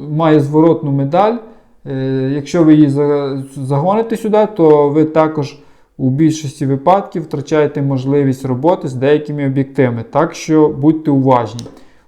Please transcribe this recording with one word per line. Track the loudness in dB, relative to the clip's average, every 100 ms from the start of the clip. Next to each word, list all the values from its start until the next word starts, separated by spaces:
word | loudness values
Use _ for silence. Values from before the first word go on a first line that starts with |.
| -6
має | -2 2 2
зворотну | 2 2 2 2 -2
медаль. | -2 0 0 0 -2 -10 -20 _ _ -10
Е, | -6 -4 -2 -2 -4
якщо | -2 2
ви | 6
її | 6 4
за-, | 2 0 0 -2 -6 -10 -10
загоните | -4 -2 0 0 -2 -4
сюди, | 0 0 0 2
то | 4 4 4
ви | 2 2
також | 2 0 -2 -8 -10 -20 _ _ -4
у | -2
більшості | 2 0 0 -8 -6 -4
випадків | -2 0 0 -2 -10
втрачаєте | -8 -8 -2 0 0 -2
можливість | -4 -2 -2 0 0 -2 -4
роботи | -2 0 0 -4
з |
деякими | -2 0 0 -2 -4 -2
об'єктивами. | -2 -2 0 0 -2
Так | -4 -2 -2 -4
що | 0 2 2
будьте | 2 0 0 0
уважні. | 0 2 2 0 -8 -14 -18 -20 _